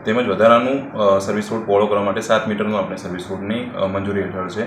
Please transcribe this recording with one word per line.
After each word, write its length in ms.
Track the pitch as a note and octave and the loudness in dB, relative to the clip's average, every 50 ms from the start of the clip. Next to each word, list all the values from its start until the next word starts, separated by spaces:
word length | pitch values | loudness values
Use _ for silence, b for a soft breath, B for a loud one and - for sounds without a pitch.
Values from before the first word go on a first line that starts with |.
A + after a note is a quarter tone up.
| - | -2
તેમજ 240 | A2 A2 B2 B2 G#2+ | 0 0 0 0 0
વધારાનું, 640 | F#2+ F#2 G#2+ A#2 A#2 A#2+ B2+ C3 C3+ C#3 C3+ - | 2 4 6 6 6 6 4 2 -2 -2 -4 -8
અ, 260 | - A2 G#2 G2 G2 G2 | -2 2 4 4 4 4
સર્વિસ 300 | G2 - G#2 G#2 G#2 - | 2 0 -2 -2 -2 -4
રોડ 140 | A#2 A2 G#2 | -6 -6 0
પહોળો 200 | G2+ G2+ G2+ G#2+ | 2 4 4 4
કરવા 180 | G2+ G#2 G2+ G2+ | 4 2 0 0
માટે 160 | G2+ F#2+ A2 | 0 -2 -2
સાત 280 | - - A2+ A2 - A2 | 0 2 2 2 2 -2
મીટરનું 300 | G#2 G#2 G#2 G#2+ G#2+ G2+ | -2 -2 -2 -2 0 -2
આપણે 180 | F#2 F2 F#2 | -2 -4 -6
સર્વિસ 280 | - - F2+ F2+ F2+ - - | -10 -8 -8 -8 -8 -8 -8
રોડની, 400 | F#2+ F#2+ G2 G2+ A2+ A#2+ B2 B2 - - | -8 -8 -6 -6 -4 -6 -6 -8 -4 -4
અ, 80 | F#2+ | -4
મંજૂરી 360 | F#2+ F#2+ G2 G2 G2+ G2+ G2+ | -2 -2 -4 -4 -2 -2 -2
હેઠળ 260 | F#2+ F2+ - F#2+ F#2 F2+ | -4 -4 -6 -6 -8 -6
છે 160 | F2 G#2 A2+ | -6 -6 -6